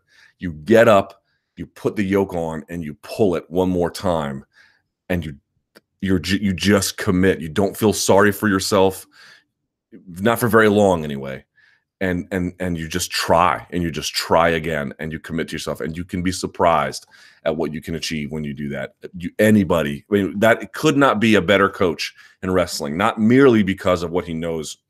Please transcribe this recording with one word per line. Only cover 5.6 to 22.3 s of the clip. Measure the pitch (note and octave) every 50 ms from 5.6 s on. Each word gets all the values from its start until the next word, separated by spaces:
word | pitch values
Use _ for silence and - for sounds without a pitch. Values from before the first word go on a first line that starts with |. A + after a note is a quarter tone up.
| _ _ _ - _ _ _ _
you're | - F#2 F#2+ F2
ju-, | D2 E2 G2 G2
you | G#2+ G2 F#2+
just | E2 E2 G2 G2+ G2+ G2 - - -
commit. | - A2 F#2 F2+ F#2 F#2+ E2+ -
You | D2+ D#2+
don't | D2+ G#2 G2 G2 F2
feel | - A2+ G#2+ F#2+
sorry | - - - G#2 F#2+ G#2 G#2
for | G2 - - G#2+
yourself, | F#2+ F#2+ F#2+ - A2 G2 F#2+ F#2+ F#2 - - _ _ _ - - - _ _ _ _ _ _ _ _ _ _ _ - G2 _ F#2
not | E2+ F2 G2 A#2 A#2 A#2
for | B2 A#2
very | G#2 A2+ A2 G#2+
long | G2+ G#2 G2+ G2 F#2 E2 D#2
anyway. | D2+ C#2+ C#2 C2+ C2+ C2+ C2+ - _ _ _ _ _ _ _ _ _ _ _
And, | G2 F#2 F2+ F2+ - -
and, | G2+ F#2 F2+ F2+ F2+ _
and | F2+ F2+ F2 D#2+
you | D#2+ D#2+
just | E2 F2+ - -
try, | - - - - F2+ E2 F2 F2 C2 A#1 - -
and | - F2+
you | E2+ E2
just | C#2 D#2 D2 - -
try | - - - F#2+ E2 E2+ E2+
again, | E2 E2 D#2 E2 D#2+ D2 C#2+ C2 - -
and | D#2 D#2+ D#2
you | D#2
commit | - - D#2+ E2 D2+ C#2+
to | E2
yourself, | D#2 - - D2 -
and | A#1+ D2+ D#2+
you | E2+ F2+
can | - - F#2
be | F2 F#2 F2+
surprised | - - F2+ - - F#2+ F2 E2 D#2 C#2+ C2+ C2+ - - _ _ - - - _ _ _
at | D2+ D#2+
what | D#2 E2 D#2+
you | D2+ D#2
can | - - E2+
achieve | D#2 - - E2 D#2 D2 C#2
when | D2+ D#2 D2+
you | C#2+ C#2+
do | C2+ D2 C#2+
that. | C#2 C2+ C2+ - - _ - - - F2+
You, | E2+ F2 - -
anybody, | G#2+ A2 A2 G#2+ G2 - F2+ E2 D2+ C#2+ C#2+ C#2 - _
I | G#2
mean, | G2+ G2 E2+ - G2+
that | G#2 A2 A#2 - G#2+ - -
could | - - D#3 C#3+ C3+
not | C#3+ C3 G#2+ G#2+
be | G#2+ A2+ G#2+
a | G2
better | E2+ E2 G2+ G2 G2 G2
coach | - - G2+ E2+ D2+ - - - - _ - _